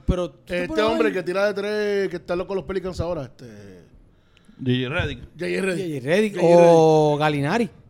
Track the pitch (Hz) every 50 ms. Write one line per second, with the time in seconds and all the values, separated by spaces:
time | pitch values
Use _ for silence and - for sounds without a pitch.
0 | - - 185 180 175 165 - _ _ - 180 175 180 175 - 214 214 220 226 226
1 | 226 214 185 185 170 175 180 196 202 208 202 196 196 208 214 214 208 208 202 202
2 | 196 180 165 175 - - 175 180 185 175 196 185 170 135 190 190 170 185 175 -
3 | 165 170 175 160 135 120 - - 131 120 107 104 104 101 92 87 80 _ _ -
4 | _ _ _ _ _ _ _ _ _ _ - - 135 127 123 127 127 123 151 180
5 | 165 151 135 123 - - - 156 175 180 175 185 190 190 180 190 185 170 151 135
6 | 117 139 170 202 220 214 196 180 175 170 170 175 175 170 170 165 160 160 156 156
7 | 151 151 147 143 151 151 151 143 139 143 190 240 233 151 - - _ -